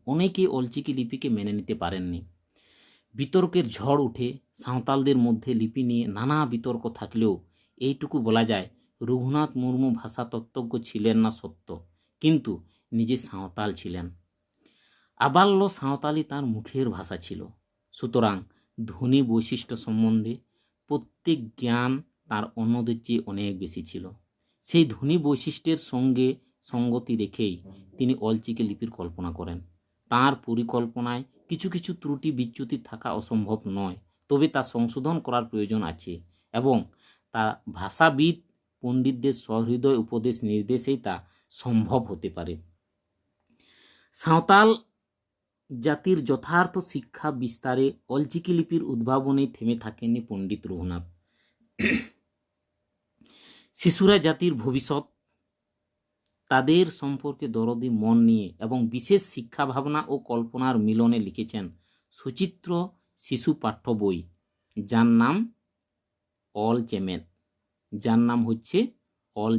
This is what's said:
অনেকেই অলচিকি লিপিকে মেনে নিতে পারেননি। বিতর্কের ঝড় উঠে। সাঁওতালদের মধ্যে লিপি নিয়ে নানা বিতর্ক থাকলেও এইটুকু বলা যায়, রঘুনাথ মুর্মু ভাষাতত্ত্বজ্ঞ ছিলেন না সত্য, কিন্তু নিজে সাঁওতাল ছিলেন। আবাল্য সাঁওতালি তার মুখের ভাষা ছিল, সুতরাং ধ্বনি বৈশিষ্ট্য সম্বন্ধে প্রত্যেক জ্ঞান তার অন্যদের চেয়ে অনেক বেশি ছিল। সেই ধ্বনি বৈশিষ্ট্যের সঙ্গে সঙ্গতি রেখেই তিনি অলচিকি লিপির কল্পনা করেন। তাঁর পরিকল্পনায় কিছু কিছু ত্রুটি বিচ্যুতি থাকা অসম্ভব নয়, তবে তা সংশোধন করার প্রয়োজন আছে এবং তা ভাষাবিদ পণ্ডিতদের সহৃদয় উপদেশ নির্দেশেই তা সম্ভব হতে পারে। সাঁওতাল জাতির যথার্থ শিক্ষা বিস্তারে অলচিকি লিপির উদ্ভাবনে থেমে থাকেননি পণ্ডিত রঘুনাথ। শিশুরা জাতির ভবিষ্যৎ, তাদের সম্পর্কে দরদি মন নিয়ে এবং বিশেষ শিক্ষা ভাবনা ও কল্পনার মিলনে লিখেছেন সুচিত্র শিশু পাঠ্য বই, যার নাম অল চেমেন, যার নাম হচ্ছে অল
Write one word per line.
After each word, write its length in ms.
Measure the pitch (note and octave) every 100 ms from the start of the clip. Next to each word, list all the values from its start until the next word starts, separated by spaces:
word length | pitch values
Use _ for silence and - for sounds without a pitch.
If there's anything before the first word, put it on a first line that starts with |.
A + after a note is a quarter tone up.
| -
অনেকেই 420 | D3+ F#3 F3+ F#3
অলচিকি 440 | C3+ B2 C#3 C#3
লিপিকে 340 | C3 A#2 C3 C#3+
মেনে 240 | G#2+ G2+
নিতে 200 | G#2 F#2 G#2
পারেননি। 460 | F2 F#2 F2+ E2+ E2+ _ _ _ _ _ _ _ _ A2
বিতর্কের 500 | C#3+ F#3 F3+ F3 B2+
ঝড় 320 | - A#2 C#3+
উঠে। 240 | C3 A2+ B2 C3+ _ -
সাঁওতালদের 640 | - B2+ B2+ C#3 C3+ C3
মধ্যে 340 | A#2+ A2+ B2+
লিপি 300 | A#2 A2 C#3
নিয়ে 220 | B2 A#2 A#2
নানা 300 | G2+ B2+ D3+ C#3
বিতর্ক 380 | A#2 B2 A#2 A#2
থাকলেও 440 | A2+ G#2 A#2 A2 F2+ - _ _ -
এইটুকু 360 | C3 C#3 D3+ D3+
বলা 240 | A2+ A2+
যায়, 240 | A2+ G#2 F#2 _ _ -
রঘুনাথ 500 | A#2 B2+ B2+ D3 D3+ C3
মুর্মু 340 | B2+ B2+ C3+
ভাষাতত্ত্বজ্ঞ 800 | A#2 A2+ - A#2+ A#2 A2+ C3 A#2 A#2+
ছিলেন 360 | A#2 A2 G#2+ A2
না 100 | A2
সত্য, 360 | A2 G2+ - - F2 - _ _ -
কিন্তু 300 | D#3 D#3+ A#2 E2+ - _ -
নিজে 240 | A#2 A2+ B2+
সাঁওতাল 520 | - F#2+ F#2+ F2 G#2
ছিলেন। 320 | F2+ F#2+ F2 E2+ F2 _ _ _ _ _ _ _ _ _ -
আবাল্য 420 | C#3 F3+ G3 G3 G3
সাঁওতালি 540 | G3 C3+ C#3 D3 D#3
তার 200 | D3+ C#3+ C3+
মুখের 420 | G#2+ - C3 B2+
ভাষা 280 | F2+ F2+ F2+
ছিল, 240 | - F2+ F#2 - _ _ _
সুতরাং 420 | - B2 B2 A2+ G2 F#2+ _ _ -
ধ্বনি 420 | A2 - B2+ C3+
বৈশিষ্ট্য 520 | B2+ A2+ A2+ A#2+ - A2+
সম্বন্ধে 560 | - A2 A2+ A2 G#2+ A#2+ _ _ _ _ -
প্রত্যেক 500 | D3 A#2 _ - D#3 A2+ -
জ্ঞান 360 | B2 A#2+ B2 C3+ - _ -
তার 160 | G#2+ A2 -
অন্যদের 420 | A2+ A#2+ A#2 A2+
চেয়ে 220 | - A#2 -
অনেক 260 | G2 G2+ F#2
বেশি 220 | F2+ -
ছিল। 220 | E2 - F#2 - _ _ _ _ -
সেই 200 | E3+ D3
ধ্বনি 300 | G2 C3+ E3+
বৈশিষ্ট্যের 640 | D3 C3+ - - D#3+ D#3+
সঙ্গে 440 | - B2 C3 B2 B2+ C3 _ _ -
সঙ্গতি 480 | B2 A#2+ A#2 B2 A2+
রেখেই 400 | G2+ - G#2+ F2 - - - -
তিনি 180 | B2+ C3
অলচিকি 440 | G#2+ A2 A#2 A#2
লিপির 280 | A2 G2 A2+
কল্পনা 400 | - F2 F2 F2
করেন। 260 | E2+ E2+ F2 - _ _ _ -
তাঁর 220 | A#2+ C3+ C3+
পরিকল্পনায় 800 | - A#2 A#2 B2 A#2 A#2+ A#2+ B2 C3+ _ -
কিছু 200 | E3 F#3+
কিছু 220 | F3 F3
ত্রুটি 360 | E3+ D3 C#3+ D#3
বিচ্যুতি 460 | B2+ A#2+ A#2 B2+ C3+
থাকা 260 | - A2 B2+
অসম্ভব 460 | G2 - A2+ G2+ G#2+ G2+
নয়, 280 | G2 F#2+ F2+ _ _ -
তবে 180 | C#3+ D3+
তা 140 | C#3+ B2
সংশোধন 500 | A#2 A#2 B2+ C#3 E3+
করার 260 | - B2 A#2
প্রয়োজন 360 | G#2+ G#2 A2
আছে 300 | F#2 F2 - F2 - _ _
এবং 240 | A#2 C3 A#2 - _ _ _ _
তা 100 | A2+ A2 - -
ভাষাবিদ 640 | E2+ F#2+ - E3 C3+ D#3+ E3+ _ _ _ _
পণ্ডিতদের 520 | B2 B2+ B2+ B2+ C3+ A#2+
সহৃদয় 600 | - A2+ A2+ B2+ C3+ B2+
উপদেশ 380 | A2 A#2+ A#2+ A2+
নির্দেশেই 560 | A2 G#2+ G#2 B2+ B2+ C3+
তা 120 | G#2 F2 - _ _
সম্ভব 500 | - B2 A2+ G2+ B2+ A2+
হতে 220 | F#2 F#2+
পারে। 240 | F2+ E2+ E2 - _ _ _ _ _ _ _ _ _ _ _ _ _ _ -
সাঁওতাল 540 | - E3 E3 G3+ A3 A3+ _ _ _ _ _ _ _ _ -
জাতির 480 | B2+ C3+ D3 F#3 F3+
যথার্থ 520 | B2+ C3 C3+ E3+ F3+ F#3 -
শিক্ষা 440 | C#3 - - D3+
বিস্তারে 540 | C3+ A#2+ A#2 C3 B2+ C3+ - -
অলচিকি 440 | C3 D3 E3+ E3+
লিপির 300 | E3+ D#3+ E3
উদ্ভাবনে 600 | - B2 A2+ C3+ C3+ C#3 C#3
থেমে 280 | - A2+ A#2
থাকেননি 440 | A2 - A#2 A#2
পণ্ডিত 420 | A2+ G2 F#2+ G#2+ -
রঘুনাথ। 380 | F2+ F2 F2 F2 _ _ _ _ _ _ - A3+ - - _ _ _ _ _ _ _ _ _ _ _ - - - - _ -
শিশুরা 420 | F3+ E3 G3 G3+
জাতির 360 | D#3 D3+ F3 C3+
ভবিষ্যৎ, 480 | A#2+ C3 - D3 - _ _ _ _ _ _ _ _ _ _ _ _ _ -
তাদের 340 | C3 C3+ E3+ F3
সম্পর্কে 520 | - C#3 C3+ D3 C3 C#3
দরদি 420 | A2+ A2+ A#2 B2+
মন 240 | A2+ G#2+ A#2 A#2
নিয়ে 220 | A2 F#2+ -
এবং 200 | A2 B2+ A2+
বিশেষ 340 | B2 - G3 F#3+
শিক্ষা 360 | - A#2 - C#3
ভাবনা 360 | C3 C#3 D3+ -
ও 80 | C3+
কল্পনার 520 | - A#2 A#2 B2+ C3 A#2+
মিলনে 400 | G#2+ A2 A#2 A#2
লিখেছেন 460 | G2 G#2+ A2+ A2 F#2 E2+ _ _ _ -
সুচিত্র 540 | C3+ C3 F#3 - - F3 F#3 _ _ _
শিশু 300 | - B2 - D3+
পাঠ্য 300 | A2 G#2 -
বই, 260 | A2 G2+ F2 F2 _ _ _ _ -
যার 320 | G2+ A2+ A#2 A#2
নাম 160 | A#2 F3+ A#3 _ _ _ _ _ _ _ _ _ _ G#2
অল 220 | G#2+ A#2+ A2+
চেমেন, 360 | G2+ F#2+ F2 - _ _ _ _ _ -
যার 280 | G#2 A2+ A2+
নাম 200 | A#2+ A#2+ A#2
হচ্ছে 320 | A2+ - F3+ C4 _ _ _ _ -
অল 200 | A2